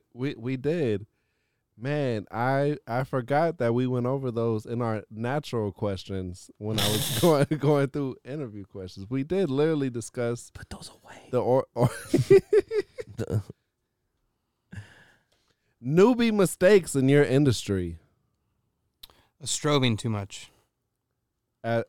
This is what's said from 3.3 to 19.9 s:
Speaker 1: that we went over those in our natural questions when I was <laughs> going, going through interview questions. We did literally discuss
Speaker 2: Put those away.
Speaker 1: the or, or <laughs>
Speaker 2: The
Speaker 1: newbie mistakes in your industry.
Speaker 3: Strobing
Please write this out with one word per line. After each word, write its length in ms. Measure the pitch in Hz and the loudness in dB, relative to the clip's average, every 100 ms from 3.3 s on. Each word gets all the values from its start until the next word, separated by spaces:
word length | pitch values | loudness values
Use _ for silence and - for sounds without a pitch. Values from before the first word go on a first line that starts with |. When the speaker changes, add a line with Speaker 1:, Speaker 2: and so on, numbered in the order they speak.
| 143 175 180 | 0 0 0
Speaker 1:
that 160 | 117 | 0
we 140 | 120 127 | 0 0
went 180 | 127 123 | -2 -2
over 240 | 135 131 | -4 -4
those 340 | 113 117 110 120 | -2 -2 -2 -4
in 140 | 120 | -4
our 220 | 120 107 - | -4 -4 -8
natural 640 | 110 120 147 - 120 104 | -8 -4 -4 -4 -4 -4
questions 760 | - 104 95 - 95 92 90 - - | -4 -4 -4 -6 -8 -8 -10 -18 -10
when 200 | 104 107 | -6 -2
I 80 | 101 | 0
was 280 | 107 - 117 | 0 -2 2
<laughs> 20 | |
going, 240 | 175 147 143 151 | 4 4 2 0
going 280 | 147 147 139 | 2 2 0
through 280 | 147 135 - | -2 -6 -8
interview 400 | 120 151 127 104 95 | -12 -10 -10 -12 -14
questions. 420 | 101 92 - 98 | -12 -14 -12 -6
We 140 | 131 | -4
did 260 | 143 185 175 | -2 0 0
literally 400 | 131 156 156 135 | 0 0 0 -2
discuss 640 | 117 - - 117 120 - | -6 -8 -6 -4 -6 -10
Speaker 2:
Put 160 | - - | -20 -16
those 220 | - - - | -16 -18 -20
away. 180 | - - - | -20 -20 -4
Speaker 1:
the 100 | 123 | -2
or, 240 | 107 131 - | 2 0 0
or 160 | 117 123 - | 0 0 0
<laughs> 80 | - - - 381 - 415 - 440 - - - 104 | -2 2 6 6 6 0 2 -2 -4 -8 -14 -8
Speaker 2:
The 240 | - 104 - - _ _ _ _ _ _ _ _ _ _ _ - - - - _ _ _ _ _ _ _ 120 | -4 -4 -6 -18 _ _ _ _ _ _ _ _ _ _ _ -20 -20 -20 -20 _ _ _ _ _ _ _ 0
Speaker 1:
newbie 480 | 165 220 233 233 | 6 6 6 2
mistakes 640 | 214 175 - 185 208 151 139 | 4 2 4 6 6 4 2
in 140 | 131 | 4
your 140 | 143 | 6
industry. 720 | 120 131 143 107 - 98 87 85 _ _ _ _ _ _ _ _ _ _ - _ _ _ | 6 4 4 0 -2 -4 -4 -10 _ _ _ _ _ _ _ _ _ _ -20 _ _ _
Speaker 3:
Strobing 540 | 131 - 147 147 127 | -8 -4 0 2 2